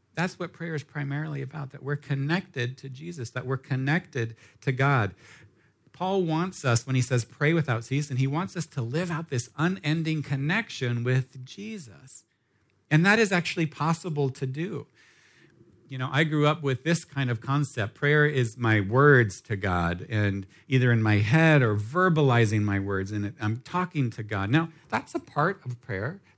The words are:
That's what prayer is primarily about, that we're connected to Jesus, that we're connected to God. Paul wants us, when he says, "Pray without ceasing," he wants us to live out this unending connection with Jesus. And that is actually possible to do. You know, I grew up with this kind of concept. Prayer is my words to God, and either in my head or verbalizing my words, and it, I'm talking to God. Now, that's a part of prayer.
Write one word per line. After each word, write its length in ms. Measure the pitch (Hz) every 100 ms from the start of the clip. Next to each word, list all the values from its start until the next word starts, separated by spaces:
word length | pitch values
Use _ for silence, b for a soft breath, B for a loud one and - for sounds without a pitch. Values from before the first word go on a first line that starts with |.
| _
That's 240 | - 180 -
what 140 | 170
prayer 240 | - 170 151
is 80 |
primarily 580 | - 151 139 143 156 143
about, 300 | 135 151 135
that 100 | 143
we're 140 | 131 143
connected 800 | - 139 139 180 - 131 120 131
to 100 | 135
Jesus, 420 | 131 165 170 113
that 160 | 127 127
we're 100 | 135
connected 800 | - 131 131 165 - 135 113 113 B B
to 100 | -
God. 440 | 127 139 135 98 - B B B B B B _ -
Paul 240 | 185 196
wants 420 | 170 156 185 -
us, 220 | 135 117 -
when 80 |
he 80 | 131
says, 220 | 120 123
"Pray 280 | - - 147
without 300 | 165 147 117
ceasing," 360 | 117 139 147 127
he 100 | 135
wants 280 | 151 196 180
us 100 | -
to 140 | -
live 300 | 117 151 180
out 200 | 156 165
this 200 | 120 - -
unending 640 | 165 190 151 165 160 156
connection 800 | - 135 143 202 220 - 123 120
with 420 | 120 131 127 131
Jesus. 800 | 127 - 214 214 123 87 131 - _ _ _ _ _ _ -
And 160 | 156
that 140 | 190 220
is 140 | 208
actually 340 | 180 165 - 160
possible 640 | - 151 165 185 147 135
to 160 | 127 131
do. 400 | 135 180 - - b b b b b b b _ _ -
You 100 | 131
know, 100 | 131
I 100 | 135
grew 240 | 160 151 147
up 160 | 160
with 220 | 139 131
this 200 | 160 170
kind 260 | - 139 135
of 100 | 113
concept. 560 | - 143 143 - 101 -
Prayer 280 | 143 151
is 320 | 147 139 117 127
my 240 | 117 110
words 600 | 95 123 147 131 107 -
to 160 | - 98
God, 500 | 101 90 85 87 82
and 380 | 107 104 98 95 b b
either 240 | 131 123
in 100 | 117
my 140 | 107 104
head 460 | 104 156 160 147
or 120 | 117
verbalizing 880 | 104 104 165 185 160 139 120 107 107
my 160 | 104 98
words, 320 | 98 98 95
and 140 | 104
it, 100 | 101 -
I'm 160 | 107 113
talking 440 | - 180 180 156 123
to 120 | -
God. 280 | 104 104 98
Now, 180 | 147 165 B B
that's 280 | - - -
a 20 |
part 420 | - - 160 190
of 160 | 123 120
prayer. 400 | - 95 117 196 b